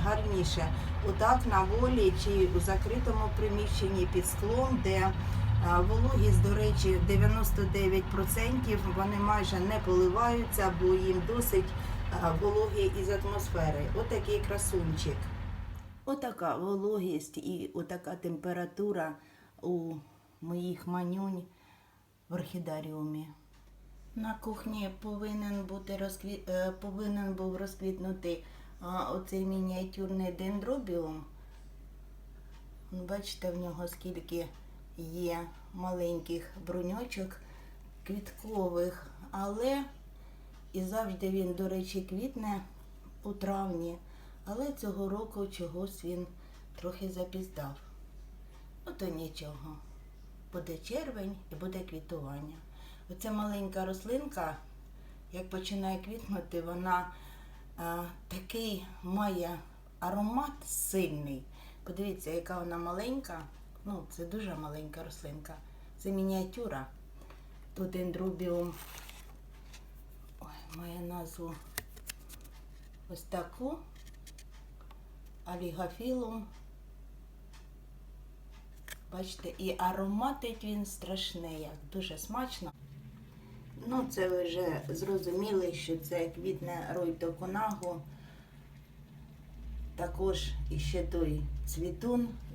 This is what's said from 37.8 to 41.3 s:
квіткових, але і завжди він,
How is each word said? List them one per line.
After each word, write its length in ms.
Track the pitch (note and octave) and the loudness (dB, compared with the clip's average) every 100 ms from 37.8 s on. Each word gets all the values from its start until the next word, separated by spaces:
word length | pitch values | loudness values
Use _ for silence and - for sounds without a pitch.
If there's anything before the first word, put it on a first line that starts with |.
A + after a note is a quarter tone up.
| - - - | -18 -14 -6
квіткових, 1000 | G3+ - - A3 G#3 F3+ F3 F3+ - - - - | -6 -6 -12 -4 0 2 2 0 -2 -12 -14 -8
але 520 | G3 G3+ G#3 B3+ C#4 C#4 - - - - - - - - | -4 -2 2 2 2 -2 -10 -18 -18 -18 -18 -18 -18 -8
і 100 | F#3+ | -4
завжди 460 | F#3 A3 G#3 F#3 | -2 -2 -2 -2
він, 240 | F#3+ | 0